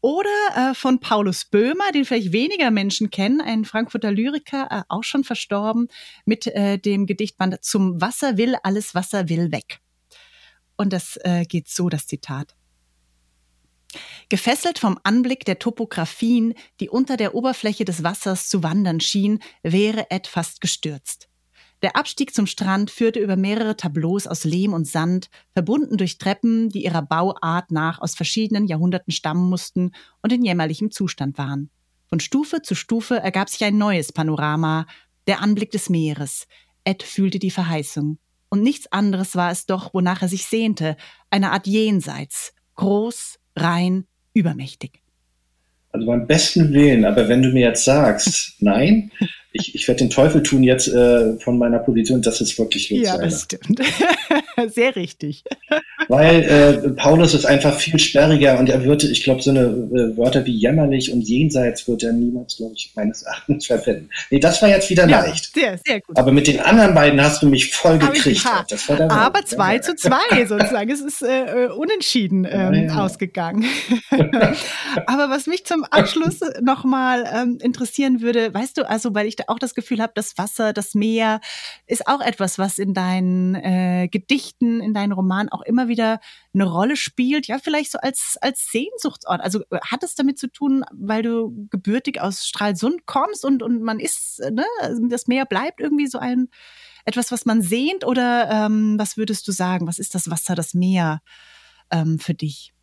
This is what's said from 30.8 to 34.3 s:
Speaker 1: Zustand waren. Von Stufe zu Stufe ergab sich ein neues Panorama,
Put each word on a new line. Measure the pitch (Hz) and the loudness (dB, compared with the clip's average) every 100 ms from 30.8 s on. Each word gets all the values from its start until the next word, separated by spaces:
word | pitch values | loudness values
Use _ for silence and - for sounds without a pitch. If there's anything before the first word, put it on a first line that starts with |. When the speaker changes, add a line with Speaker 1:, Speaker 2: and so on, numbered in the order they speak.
| 214 | -6
Speaker 1:
Zustand | - 185 - 139 139 | -4 -6 -4 -8 -6
waren. | 139 139 147 _ _ _ _ | -6 -6 -10 _ _ _ _
Von | 170 | -6
Stufe | - 269 294 330 | -2 -4 -2 -6
zu | - | -4
Stufe | 185 - 226 220 240 | -8 -2 -4 -2 -4
ergab | 190 190 196 | -2 -4 -4
sich | - | -2
ein | 208 208 | 0 0
neues | 208 185 147 | 2 0 -2
Panorama, | - 156 | -2 -2